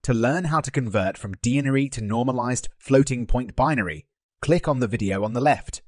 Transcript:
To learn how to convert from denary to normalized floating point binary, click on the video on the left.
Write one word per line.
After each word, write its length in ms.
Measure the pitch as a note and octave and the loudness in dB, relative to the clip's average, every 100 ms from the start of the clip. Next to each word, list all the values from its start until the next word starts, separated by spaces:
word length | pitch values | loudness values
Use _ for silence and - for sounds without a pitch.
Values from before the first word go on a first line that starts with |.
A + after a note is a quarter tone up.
To 100 | - | 0
learn 300 | A#2 A#2 E3 | 2 2 0
how 180 | E3+ D#3+ | 0 -2
to 80 | C#3+ | -2
convert 480 | - A#2+ G2+ F#2+ - | -4 0 0 -2 -4
from 160 | G2+ - | -10 -4
denary 560 | A#2+ C#3 C#3 C3+ C#3 | 0 2 2 0 0
to 80 | A#2 | -4
normalized 680 | G#2+ A2+ B2+ B2 A#2+ B2 - _ | -4 0 0 -2 -2 -4 -4 _
floating 480 | - C3+ C3 B2+ A#2 | 4 4 4 0 0
point 300 | B2 A#2+ - | 0 0 0
binary, 500 | C#3 C#3 F2+ D#2 _ _ _ _ | 2 2 -2 -8 _ _ _ _
click 280 | - E3+ - | 0 2 2
on 140 | C3 | 0
the 60 | A#2+ | 0
video 360 | A#2 G2+ G2 | 0 -2 0
on 100 | G#2+ | -2
the 80 | A#2+ | 0
left. 400 | C#3+ C3 - - | 2 2 -2 -14